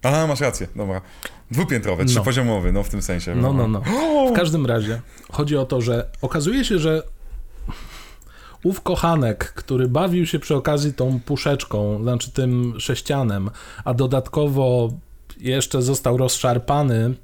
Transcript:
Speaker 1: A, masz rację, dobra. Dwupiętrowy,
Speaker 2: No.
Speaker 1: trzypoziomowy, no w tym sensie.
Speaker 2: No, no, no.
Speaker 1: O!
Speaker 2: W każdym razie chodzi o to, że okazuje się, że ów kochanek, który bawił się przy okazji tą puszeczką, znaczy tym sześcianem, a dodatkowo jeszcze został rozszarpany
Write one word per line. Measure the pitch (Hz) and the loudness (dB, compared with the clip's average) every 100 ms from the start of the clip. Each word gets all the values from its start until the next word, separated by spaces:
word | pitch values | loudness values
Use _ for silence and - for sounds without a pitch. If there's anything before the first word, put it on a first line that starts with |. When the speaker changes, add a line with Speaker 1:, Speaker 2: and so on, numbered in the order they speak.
Speaker 1:
A, | 127 147 160 | 2 2 2
masz | 135 | 2
rację, | 135 - 90 - | 0 -2 -8 -6
dobra. | 101 95 95 - - - - | -4 -4 -8 -16 -16 -16 -6
Dwupiętrowy, | 117 185 123 101 87 | -2 0 0 0 2
Speaker 2:
No. | 131 | 4
Speaker 1:
trzypoziomowy, | 120 104 127 120 107 90 | 4 2 2 2 2 4
no | 95 | 2
w | 98 | 2
tym | 104 | -2
sensie. | - 90 90 104 | -2 -2 -2 0
Speaker 2:
No, | 123 | 2
no, | 135 113 | 2 2
no. | 107 - 233 | 0 0 0
Speaker 1:
O! | 320 302 262 | 2 4 4
Speaker 2:
W | 226 | 4
każdym | 175 160 131 | 2 2 2
razie | 117 107 113 - - - | 0 0 -6 -8 -20 -10
chodzi | - 147 147 | -2 0 0
o | 131 | 0
to, | 131 | 0
że | 117 117 - - | 0 0 -2 -6
okazuje | 131 170 147 254 240 | -4 -2 0 0 2
się, | 196 | 2
że | 160 156 - - - - - - - - - - - - - - - - | 2 0 -2 -14 -14 -12 -12 -10 -10 -10 -12 -16 -20 -20 -20 -20 -20 -4
ów | 175 190 | -2 -2
kochanek, | - 175 170 160 123 104 - | -2 0 2 4 2 0 -6
który | - - 131 127 | -10 -4 0 2
bawił | 127 185 175 165 | 2 2 2 0
się | 156 | -2
przy | - 143 | 0 0
okazji | 131 147 147 | 2 0 0
tą | 135 131 131 | 0 0 0
puszeczką, | 123 143 - 143 - 107 104 104 | -2 -2 0 -2 -2 -2 -2 0
znaczy | 113 123 - | 0 -2 -2
tym | - 127 123 123 113 | -2 0 2 0 -4
sześcianem, | - 127 - 143 123 101 98 - - - - | -4 -4 -2 0 0 0 -4 -6 -18 -10 -4
a | |
dodatkowo | 120 131 131 127 - 147 139 131 123 117 120 - - - - | 0 2 0 0 0 0 2 2 2 2 -4 -12 -20 -20 -10
jeszcze | - 131 135 135 | -2 -2 0 0
został | 123 135 127 123 | 0 2 2 2
rozszarpany | 127 - 127 117 - 147 143 113 113 127 | 2 2 2 0 2 2 4 2 2 -2